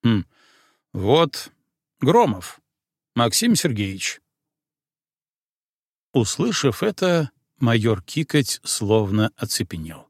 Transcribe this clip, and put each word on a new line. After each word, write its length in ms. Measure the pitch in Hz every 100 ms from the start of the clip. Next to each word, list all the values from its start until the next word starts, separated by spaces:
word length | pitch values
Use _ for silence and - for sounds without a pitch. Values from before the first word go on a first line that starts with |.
«Хм, 220 | 117 107 90 _ _ _ _ _ _
вот, 580 | - 98 147 165 - - _ _ _ _ _
Громов, 640 | 131 214 202 98 - - _ _ _ _ _ -
Максим 400 | 117 - 233 202
Сергеевич». 640 | 165 110 101 95 - - _ _ _ _ _ _ _ _ _ _ _ _ _ _ _ _ _ _ _
Услышав 720 | 139 110 - 214 190 139 -
это, 480 | 208 190 185 170 147 _ _ _
майор 460 | 120 117 110 104
Кикоть 580 | - - 151 151 123 -
словно 680 | - - 101 110 101 107 107 _
оцепенел. 720 | 107 - 110 85 78 80 -